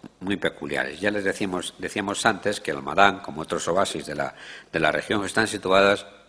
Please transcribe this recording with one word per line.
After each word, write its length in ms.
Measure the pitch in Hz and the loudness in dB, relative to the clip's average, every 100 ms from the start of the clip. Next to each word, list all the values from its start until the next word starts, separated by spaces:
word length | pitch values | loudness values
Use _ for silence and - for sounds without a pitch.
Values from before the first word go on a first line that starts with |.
| - - | -20 -10
muy 160 | 95 98 | -4 0
peculiares. 640 | - - 73 69 65 76 | -2 -4 -6 -4 -4 -2
Ya 100 | 101 | -2
les 140 | 104 | 0
decimos, 500 | 95 90 101 90 - - | -2 -2 -2 -4 -6 -8
decíamos 480 | 85 - 101 101 117 | -8 -4 -4 0 0
antes 340 | 95 - 101 | 2 -2 -4
que 100 | - | -4
el 120 | 73 | -6
Madán, 380 | 67 80 101 92 | -2 4 4 4
como 220 | - 73 | -6 -8
otros 240 | 80 85 - | -4 -4 0
oasis 400 | 87 98 82 71 | 0 0 -2 -6
de 80 | |
la, 200 | 76 69 - - - - | -4 -6 -6 -16 -18 -6
de 80 | - | 0
la 140 | 78 | 2
región, 320 | 76 - 107 | 2 0 -2
están 240 | 98 - 107 | 0 2 0
situadas 580 | 104 92 95 98 101 - - | 0 2 6 6 4 0 -20